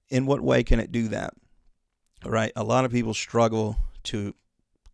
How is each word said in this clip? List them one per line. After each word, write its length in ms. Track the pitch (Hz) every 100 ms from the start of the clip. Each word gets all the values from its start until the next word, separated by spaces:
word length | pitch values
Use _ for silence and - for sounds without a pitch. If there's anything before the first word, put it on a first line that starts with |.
| -
In 160 | 131 135
what 140 | 139
way 220 | 131 127
can 160 | 120 117
it 120 | -
do 160 | 120 110
that? 260 | 107 - - _ _ _ _ _ _ _ _
All 80 | -
right, 200 | 113 110 117
a 80 |
lot 220 | 110 123 131
of 60 |
people 220 | 120 110
struggle 640 | 107 - 117 113 110 107 110 - -
to 320 | - 107 101 - _ _ _ _ -